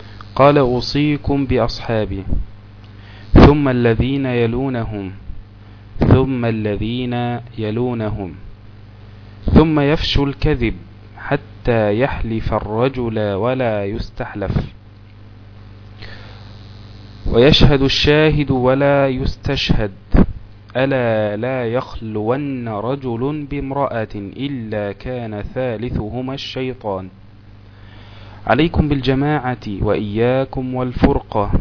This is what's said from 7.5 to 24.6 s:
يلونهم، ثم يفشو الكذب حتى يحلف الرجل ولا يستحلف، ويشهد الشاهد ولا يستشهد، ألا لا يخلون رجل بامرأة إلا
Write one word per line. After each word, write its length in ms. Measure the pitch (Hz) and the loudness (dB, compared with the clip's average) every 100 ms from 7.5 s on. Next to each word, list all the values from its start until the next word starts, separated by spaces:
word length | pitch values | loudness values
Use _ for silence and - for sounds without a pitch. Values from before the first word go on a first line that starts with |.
| - | -6
يلونهم، 760 | 107 110 123 117 107 104 92 90 - - - - - - - - - - - | -4 -2 -2 -2 -4 -4 -8 -12 -16 -18 -18 -20 -20 -20 -20 -20 -20 -8 4
ثم 260 | - 160 151 | 6 6 4
يفشو 440 | 139 165 - - | 4 2 2 2
الكذب 500 | 143 135 156 139 113 92 - - - - | 2 0 0 2 0 -2 -10 -20 -20 -12
حتى 800 | - 143 - - - 117 104 104 | -4 -4 -6 -6 0 2 2 2
يحلف 540 | 135 - 117 113 - | 0 -2 -2 -2 -2
الرجل 640 | 110 95 110 131 127 117 110 104 | -2 -2 0 0 0 -4 -2 -2
ولا 520 | 95 117 131 120 107 | 0 0 0 0 -2
يستحلف، 720 | 101 113 - - 123 104 95 - - - - - - - - - - - - - - - - - - - - - - - - - - - - | -2 -6 -8 -10 -10 -6 -2 -2 -2 -10 -20 -20 -20 -20 -20 -20 -20 -20 -20 -20 -20 -18 -16 -16 -18 -18 -18 -18 -18 -20 -20 -20 -20 -10 0
ويشهد 560 | 117 135 - 127 139 | 6 6 8 6 6
الشاهد 680 | 135 - 147 151 156 147 139 | 2 2 4 4 4 2 0
ولا 580 | 131 127 135 139 143 139 | 2 2 4 4 4 2
يستشهد، 840 | 131 135 - - 135 - - 107 - - - - - - - - 120 | 0 -2 -4 -2 0 2 2 0 -6 4 6 6 2 -12 -20 -6 0
ألا 600 | 139 131 120 110 107 104 | 2 2 2 2 0 0
لا 360 | 120 131 117 | -2 -2 -2
يخلون 960 | 120 - - 110 107 107 135 143 131 117 | -2 -4 -8 -6 -2 0 0 -2 -6 -6
رجل 800 | 104 110 139 131 113 135 151 139 | -4 -4 -4 -4 -2 -2 -4 -6
بامرأة 580 | 143 135 139 139 117 107 | -6 -4 -2 -2 -2 -6
إلا 760 | 104 101 - 139 135 | -8 -10 -8 -6 -6